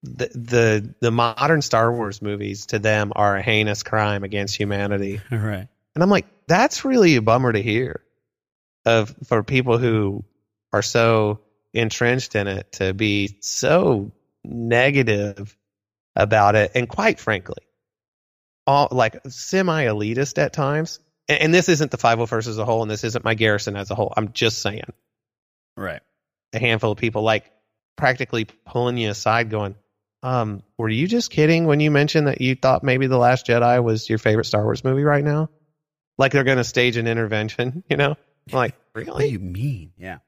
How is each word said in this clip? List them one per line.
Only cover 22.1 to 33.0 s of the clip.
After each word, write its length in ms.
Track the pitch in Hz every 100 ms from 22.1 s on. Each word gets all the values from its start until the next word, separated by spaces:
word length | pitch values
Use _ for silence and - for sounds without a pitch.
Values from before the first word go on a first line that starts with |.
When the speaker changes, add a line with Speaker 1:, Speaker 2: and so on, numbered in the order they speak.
| 117
Speaker 1:
oh 60 | 117
first 220 | 113 117
as 100 | 110
a 80 | 107
whole, 160 | 113
and 80 | 110
this 120 | 107
isn't 220 | 117 117 -
my 80 |
garrison 420 | 110 110 104 - 101
as 160 | 98
a 40 | 95
whole. 180 | 98 -
I'm 160 | 107
just 280 | - 117 -
saying. 300 | 101 107 - - _ _ _ _ _ _ _ -
Speaker 2:
Right. 260 | 95 78 _ _ _ _ _
Speaker 1:
A 60 | 110
handful 320 | 117 113 113
of 60 | 104
people, 260 | 117 110
like, 220 | 110 110 _ _ _ _ _ -
practically 480 | 135 127 131 120 110 _ -
pulling 320 | 123 123 123
you 120 | 110
aside 400 | 101 - 113 113
going, 260 | 107 101 104 _ _ _ _
um, 400 | 131 127 107 101 - -
"Were 120 | 113
you 180 | 110 175
just 240 | 233 -
kidding 340 | - 151 165 165
when 140 | 147
you 120 | 151
mentioned 360 | 147 147 160 147
that 140 | 127
you 140 | 127 131
thought 280 | 131 127
maybe 240 | 139 127